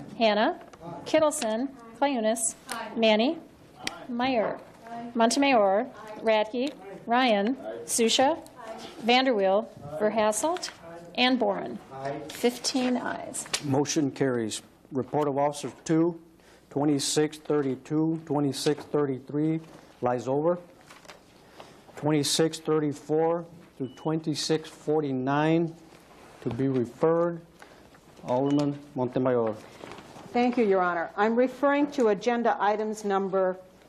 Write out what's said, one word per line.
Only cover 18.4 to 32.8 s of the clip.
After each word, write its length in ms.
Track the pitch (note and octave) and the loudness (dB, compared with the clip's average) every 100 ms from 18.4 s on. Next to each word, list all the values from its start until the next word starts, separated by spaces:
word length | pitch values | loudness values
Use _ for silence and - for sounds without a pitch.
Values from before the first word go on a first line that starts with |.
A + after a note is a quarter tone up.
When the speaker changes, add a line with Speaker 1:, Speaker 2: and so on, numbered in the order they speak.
| C#3+ C3 D#3 C#3+ - | 0 0 0 -2 -2
Speaker 2:
thirty-three 760 | D3+ C#3+ B2+ - D3 D#3 D#3+ D#3+ - - - | 0 0 -2 -6 -2 0 -2 -6 -18 -20 -4
lies 260 | B2 B2 A#2 | -2 0 0
over. 300 | C#3 D#3+ F3 - - - - - - - - - - - - - - | 0 2 0 -4 -20 -20 -20 -20 -20 -20 -20 -20 -20 -20 -20 -20 -6
Twenty-six 600 | D3 D3+ C#3 - D#3+ D#3+ | 0 2 2 2 0 0
thirty-four 840 | - D#3 D3+ C#3 - D#3 E3 E3+ E3 - - - | -2 0 0 -4 -2 0 2 0 -6 -16 -20 -10
through 120 | C3 - | -10 -6
twenty-six 720 | D#3 D#3+ D#3 D3 - D#3 D#3 | -4 -2 -2 -4 0 -2 -2
forty-nine 1080 | - - D#3 D3 C3 C3 C#3+ D#3 E3 E3 - - - - - - - | -8 -2 0 0 -2 0 2 4 2 0 -4 -20 -20 -20 -20 -20 -10
to 80 | B2+ | -6
be 180 | A#2+ C3+ | -2 0
referred. 720 | C3 A#2 - D#3+ E3 E3+ E3+ - - - - - - - - - | 0 -2 0 2 4 2 -2 -12 -20 -20 -20 -20 -20 -20 -12 -2
Alderman 520 | B2 C#3 C#3+ C#3+ C#3+ - B2+ | 0 2 2 0 -4 -8 -4
Montemayor. 600 | B2 C3+ C3 B2 A2+ G#2 - - - - - - - | -2 0 2 2 0 -2 -12 -18 -16 -16 -18 -20 -4
Speaker 3:
Thank 240 | A#3+ B3 A#3+ | 0 2 2
you, 80 | |
Your 160 | G#3+ F#3+ | 4 4
Honor. 280 | F3+ E3+ D#3+ - | 2 0 -4 0
I'm 180 | G#3+ A#3 | 2 4
referring 540 | B3+ B3+ C#4+ C#4+ D4 | 2 2 2 2 2
to 180 | C#4+ A3+ | 2 2
agenda 460 | G3+ B3 A#3+ A#3 - | 2 0 0 0 2
items 440 | G3 G#3+ | 2 0